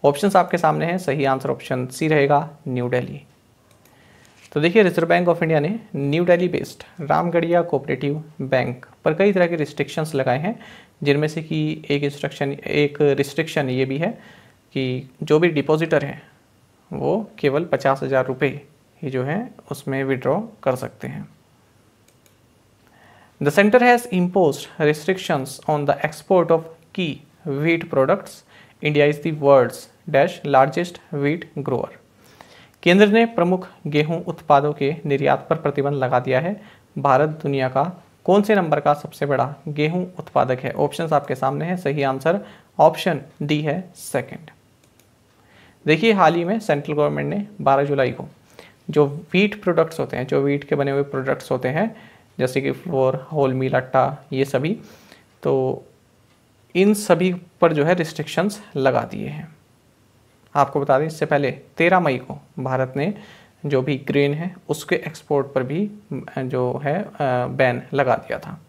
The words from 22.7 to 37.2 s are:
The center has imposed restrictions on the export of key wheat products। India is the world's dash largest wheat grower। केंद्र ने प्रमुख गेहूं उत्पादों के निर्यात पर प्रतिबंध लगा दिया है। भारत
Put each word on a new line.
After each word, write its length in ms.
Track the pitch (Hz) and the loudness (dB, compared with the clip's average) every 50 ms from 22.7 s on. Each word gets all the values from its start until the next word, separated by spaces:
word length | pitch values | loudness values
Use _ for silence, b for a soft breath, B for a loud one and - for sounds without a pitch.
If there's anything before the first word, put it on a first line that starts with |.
| _ _ _ b b b b b b b b b b b 147 | _ _ _ b b b b b b b b b b b -2
The 140 | 143 147 - | 0 2 4
center 240 | 202 208 202 254 240 | 4 6 6 6 6
has 240 | 247 247 240 240 | 6 4 4 2
imposed 600 | - - 185 180 180 180 196 185 151 139 - - - - - | -2 0 0 0 2 2 2 2 2 2 -2 -8 -16 -6 0
restrictions 680 | 165 147 151 156 - - 190 185 185 - 175 139 131 - - - - - | 2 2 2 0 0 -4 -4 -4 -2 -4 -4 -4 -4 -6 -12 -12 -4 -2
on 160 | 156 147 147 | -2 -2 2
the 80 | 143 139 - | 0 0 0
export 460 | - 160 160 - - _ 190 185 170 165 | 0 -4 -4 -6 -2 _ 2 2 4 4
of 100 | 165 160 165 - - - _ _ _ - | 2 2 0 -4 -18 -20 _ _ _ -6
key 160 | 185 160 - - - _ _ _ _ 165 | -4 -4 -6 -8 -12 _ _ _ _ -6
wheat 340 | 139 139 147 165 165 165 170 | -4 -2 0 0 0 0 -2
products। 480 | 170 165 143 135 131 180 196 - - - - _ b b b b b b b - | -2 0 2 2 2 2 0 -2 -12 -20 -20 _ b b b b b b b -4
India 280 | 147 151 147 147 147 151 | 0 4 4 4 4 4
is 140 | 151 147 | 0 -2
the 100 | - 156 151 | -4 -4 0
world's 400 | 143 139 139 135 123 120 - - - - _ _ _ - | 4 6 6 6 6 4 0 -8 -18 -20 _ _ _ 0
dash 360 | 151 135 147 - - - - | 2 2 2 2 0 -6 -6
largest 480 | 147 139 131 135 135 156 175 175 180 - - - _ - | 2 6 6 6 6 2 -4 -4 -4 -8 -16 -18 _ -8
wheat 540 | 143 139 143 156 175 - - - - 135 131 | -2 -2 -2 -2 -2 -6 -12 -10 -8 -6 -4
grower। 200 | 135 - - - - - _ _ _ B B B B B B B B B B B B B - | -4 -4 -4 -6 -10 -18 _ _ _ B B B B B B B B B B B B B 2
केंद्र 260 | 165 175 190 208 208 | 4 6 6 6 6
ने 180 | 202 226 233 | 6 4 4
प्रमुख 420 | 226 233 - 170 180 185 185 185 - - - _ | 4 2 0 2 2 2 -2 -2 -8 -18 -12 _
गेहूं 360 | 156 143 147 151 151 170 165 175 | -2 0 0 0 2 -2 -4 -4
उत्पादों 500 | - 160 - - - 151 139 143 147 151 | -8 -10 -10 2 4 4 6 6 2 -2
के 240 | - 143 135 160 160 - | 0 -2 -2 -2 -4 -2
निर्यात 400 | 147 139 135 139 139 139 135 - - | -2 -2 0 2 2 0 0 0 -2
पर 60 | 160 | -4
प्रतिबंध 380 | 156 - 147 139 - 135 143 143 | -2 -2 -4 -2 -2 -2 -2 -2
लगा 260 | 143 131 123 131 123 | -2 -2 0 0 0
दिया 200 | 127 131 131 127 | 0 2 0 0
है। 200 | 147 175 208 202 B B B B B B _ - | 0 -2 -6 -8 B B B B B B _ -4
भारत 300 | 135 143 135 131 | 2 4 4 4